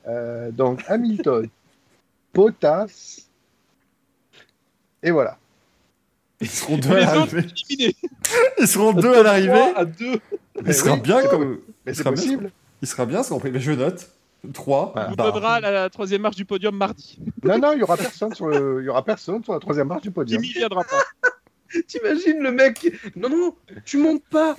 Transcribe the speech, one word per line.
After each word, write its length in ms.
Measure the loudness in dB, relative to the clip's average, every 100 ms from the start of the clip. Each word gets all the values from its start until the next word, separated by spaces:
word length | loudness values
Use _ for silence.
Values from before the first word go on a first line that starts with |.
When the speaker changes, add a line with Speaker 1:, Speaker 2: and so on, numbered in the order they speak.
| -8
Speaker 1:
Euh, 420 | -8 -8 -8 -10
donc, 300 | 0 0 0 -2
Hamilton, 600 | -2 0 0 0 0 -2 _ _ _ _
<laughs> 440 | _ _ _ _
Bottas, 880 | 4 4 4 0 0 -2 -10 -20 -20 _ _ _ _ _ _ _ _ _ _ _ _ _ _ _ _ _ _
et 80 | 0
voilà. 260 | 2 0 -4 _ _ _ _ _ _ _ _ _ _
Speaker 2:
Ils 100 | -8
seront 280 | -8 -2 -2
Speaker 3:
Et 20 |
Speaker 2:
deux 120 | 2
à 80 | 4
Speaker 3:
les 40 | 4
autres 300 | 4 2 -2
Speaker 2:
l'arrivée. 140 | -4 -8 -10
Speaker 3:
éliminés. 260 | -2 -2 -2 -10 -6 -2 2 2 4
Speaker 2:
Ils 80 | 2
seront 260 | 4 2
deux 160 | 4 6
à 20 |
Speaker 4:
Trois 120 | 6
Speaker 2:
l'arrivée. 500 | 8 6 6 4 4 2
Speaker 4:
à 100 | -2
deux. 340 | -4 -6 -6 _ -14 _ -8
Speaker 2:
Il 80 |
Speaker 1:
Mais 100 | -2
Speaker 2:
sera 200 | 0 2 2
Speaker 1:
oui, 60 |
Speaker 2:
bien 200 | 2 2
Speaker 1:
mais 80 | 4
Speaker 2:
comme, 200 | 2 0 -6 -14 -16 -12
Speaker 1:
mais 60 |
Speaker 2:
il 40 | -4
Speaker 1:
c'est 60 |
Speaker 2:
sera 80 | -2
bien. 100 | 0
Speaker 1:
possible. 280 | -2 -2 -6 _ _ _
Speaker 2:
Il 60 | -10
sera 180 | -4 -2
bien, 160 | -2
ce 60 | -4
Grand 100 | -4
Prix. 120 | -4
Mais 80 | -4
je 120 | -2
note. 380 | -2 -2 -4 -18 _ _ _ -18
Trois. 380 | -12 -2 -2 -2
Speaker 1:
Voilà. 160 | -6 -6
Speaker 3:
On 40 | -2
Speaker 2:
Bah. 160 | -2
Speaker 3:
donnera 280 | 0 -2 0
la, 100 | 0
la 200 | -2 -2
troisième 300 | -6 -4 -2
marche 120 | -2 -6
du 100 | -6
podium 300 | -4 -4 -2
mardi. 440 | -4 -4 -18 -14 -14 -4
Speaker 1:
Non, 160 | 0 2
non, 140 | 2
il 60 | 2
y 40 |
aura 120 | 0 0
personne 380 | -2 -6 -8
sur 140 | -4 -2
le, 340 | 0 0 -2
il 40 | 0
y 40 |
aura 160 | -2 -2
personne 380 | -6 -4 -8
sur 100 | -4
la 60 | -6
troisième 280 | -2 -2 -2
marche 140 | -4
du 80 | -6
podium. 320 | -6 -2 -2
Speaker 3:
Jimmy 100 | -4
viendra 300 | -4 -2 -2
pas. 460 | -2 0 -2 -2 -4 -4 _ _ _
Speaker 4:
<laughs> 140 | -6 -4
T'imagines 520 | -4 -2 0 0 0
le 100 | 0
mec 280 | 4 4 4
qui : « 120 | -4 -4 -16 -8
Non, 140 | -2
non, 260 | 0 -2 -4 _ -20 -4
tu 120 | 2
montes 260 | 2 2 _
pas. 240 | 0 0